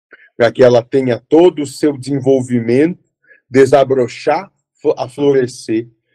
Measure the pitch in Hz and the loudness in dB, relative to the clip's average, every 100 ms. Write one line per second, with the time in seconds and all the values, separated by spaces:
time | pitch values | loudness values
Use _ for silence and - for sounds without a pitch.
0 | _ _ _ - 117 - 123 120 117 139 | _ _ _ -2 -2 4 4 4 0 -2
1 | 127 113 - 156 180 147 139 - 151 139 | -2 -4 0 2 4 0 -10 -4 -4 -4
2 | 127 139 131 135 123 123 113 123 165 180 | -6 -4 0 0 -2 -4 0 0 0 -4
3 | _ _ _ _ _ 127 131 139 131 131 | _ _ _ _ _ 2 4 4 2 0
4 | 117 - 156 160 196 _ _ _ 147 - | -2 -4 -4 -4 -6 _ _ _ -4 -4
5 | 131 - 143 135 123 - - 110 120 _ | -8 -2 0 0 -2 -8 -6 -6 -6 _
6 | _ | _